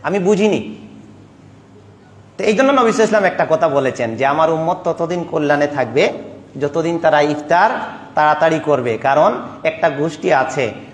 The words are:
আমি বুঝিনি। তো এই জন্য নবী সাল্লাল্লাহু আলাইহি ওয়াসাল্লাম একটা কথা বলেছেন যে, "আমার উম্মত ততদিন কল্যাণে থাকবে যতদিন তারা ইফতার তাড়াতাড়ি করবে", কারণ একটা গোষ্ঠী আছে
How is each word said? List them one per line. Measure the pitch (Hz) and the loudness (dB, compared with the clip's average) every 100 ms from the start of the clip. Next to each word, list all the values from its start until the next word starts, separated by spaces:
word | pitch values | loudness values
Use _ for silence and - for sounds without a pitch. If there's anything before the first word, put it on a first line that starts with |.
আমি | 147 196 | -2 -2
বুঝিনি। | 180 196 208 147 - - - - - - - - - - - - - - - - - - | 0 2 2 0 -4 -14 -18 -20 -20 -20 -20 -20 -20 -20 -20 -20 -20 -20 -20 -20 -20 -2
তো | |
এই | 214 | 0
জন্য | 214 269 | 4 4
নবী | 277 | 4
সাল্লাল্লাহু | 233 | 2
আলাইহি | 185 | 2
ওয়াসাল্লাম | 220 214 | 2 4
একটা | 190 - 160 156 | 0 0 0 2
কথা | 165 | 2
বলেছেন | 139 131 123 117 113 | 2 0 -2 -4 0
যে, | 135 | 0
"আমার | 151 160 | 2 2
উম্মত | 160 160 180 175 | 2 -2 -2 -4
ততদিন | 160 165 180 165 | -4 -4 -4 -4
কল্যাণে | 151 147 143 147 | -2 0 2 0
থাকবে | 143 120 123 208 - - - - 135 | 0 0 2 0 -2 -14 -18 -18 -6
যতদিন | 143 165 165 170 | -4 -2 -2 0
তারা | 165 151 | 2 4
ইফতার | 147 147 - 170 214 247 - - - | 2 -2 0 2 2 0 -8 -14 -6
তাড়াতাড়ি | - 151 151 165 160 | 0 2 2 2 0
করবে", | 147 139 120 110 | 0 0 0 -2
কারণ | 135 139 185 233 - - | 0 2 2 0 -10 -6
একটা | 165 - 165 | -6 -2 -2
গোষ্ঠী | 143 160 - 185 | -2 -6 -4 0
আছে | 143 127 143 117 - - | 0 0 -2 -4 -6 -18